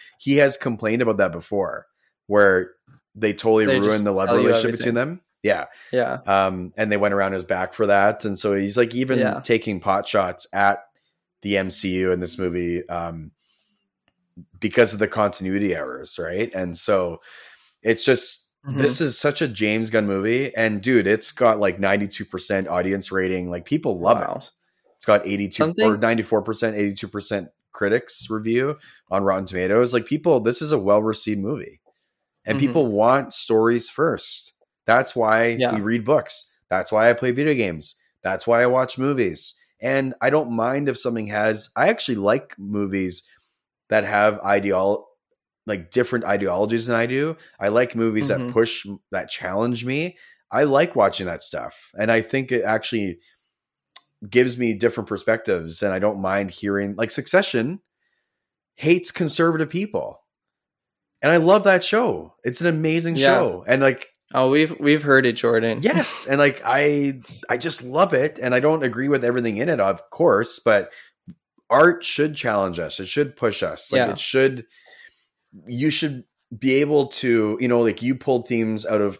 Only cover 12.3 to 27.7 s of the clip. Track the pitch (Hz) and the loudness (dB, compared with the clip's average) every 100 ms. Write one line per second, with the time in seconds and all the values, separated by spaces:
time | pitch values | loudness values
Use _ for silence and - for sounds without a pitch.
12.3 | - 92 87 87 87 87 85 85 82 76 | -6 -4 -4 -4 -4 -6 -8 -8 -10 -16
13.3 | _ _ _ _ _ _ _ _ _ _ | _ _ _ _ _ _ _ _ _ _
14.3 | - - - 107 - 113 104 107 113 104 | -20 -20 -6 -2 4 4 4 -4 0 -2
15.3 | - 95 98 101 82 67 65 - - 82 | -2 -4 -2 -2 -4 -6 -12 -14 -10 -8
16.3 | 92 117 92 90 82 - 98 90 82 - | -6 -6 -4 -8 -6 -2 0 0 -6 -16
17.3 | - - - _ _ 107 110 - 123 - | -20 -20 -20 _ _ -2 0 2 2 0
18.3 | - _ _ 139 135 143 - 156 113 147 | -10 _ _ -10 0 0 2 -2 0 -2
19.3 | 139 147 104 107 107 113 113 104 98 104 | 0 -4 0 0 0 0 0 0 0 0
20.3 | 123 135 - 113 104 110 123 95 107 - | 0 -2 -2 -2 0 2 4 4 2 0
21.3 | - 120 107 98 90 95 104 101 - 104 | 2 2 4 0 0 0 0 -2 -8 -10
22.3 | 92 - 98 95 90 92 98 - 95 92 | -10 -4 -4 -2 -2 -2 -2 -4 -2 -2
23.3 | 92 90 87 - 151 143 92 90 - - | -2 -6 -8 -4 -4 -2 -2 2 2 0
24.3 | - - _ _ _ _ - - 104 - | -8 -12 _ _ _ _ -10 2 2 2
25.3 | 202 101 - 156 170 110 104 113 113 104 | -4 -4 -2 -2 2 2 2 0 0 0
26.3 | 107 104 107 113 104 101 98 101 104 - | -2 -2 -4 -4 -2 -2 -4 -10 -10 -6
27.3 | 101 87 _ _ | -6 -8 _ _